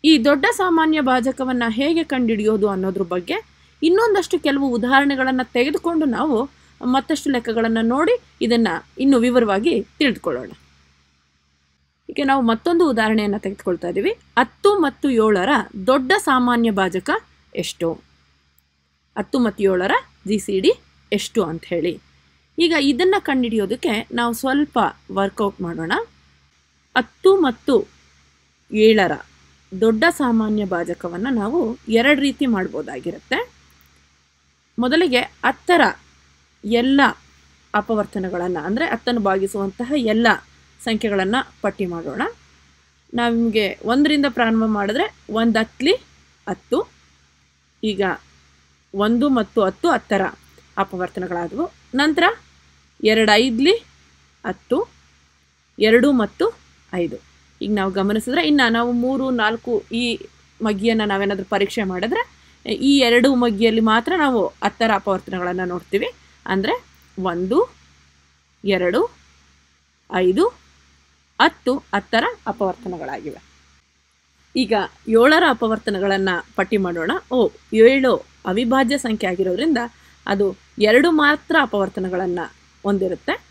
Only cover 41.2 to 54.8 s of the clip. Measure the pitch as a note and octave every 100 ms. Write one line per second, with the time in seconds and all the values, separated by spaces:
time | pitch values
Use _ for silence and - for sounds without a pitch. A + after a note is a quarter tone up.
41.2 | F#3+ A3+ - _ G#3 - F#3 E3+ D#3+ C#3
42.2 | E4 A#4+ _ _ _ _ _ _ _ A#3+
43.2 | A#3+ A#3 A#3 G#3+ G3+ - G#3 C4 D4 D4
44.2 | C#4+ A3+ A3+ A3+ A3 G#3 G3+ A#3 G#4 -
45.2 | - G#3+ A#3 A3 A3 _ C4+ B4 - _
46.2 | _ _ - F#3+ _ C4+ A4 _ _ _
47.2 | _ _ _ _ _ _ G#3+ F#3+ F#3+ -
48.2 | _ _ _ _ _ _ _ G3 G#3 A#3
49.2 | C#4+ C4 G#3 - F#3+ F#3+ F4 B3 - G3
50.2 | F#3 - _ _ _ - G3 F#3 F3+ -
51.2 | F3+ F3 E3+ G3+ E4+ _ _ B3+ D4+ D#4
52.2 | F4 A#4 _ _ _ _ _ _ G#3+ A3
53.2 | A3 G#3+ C4 A3+ C#4 A4+ - _ _ _
54.2 | _ _ - F#3 _ C4+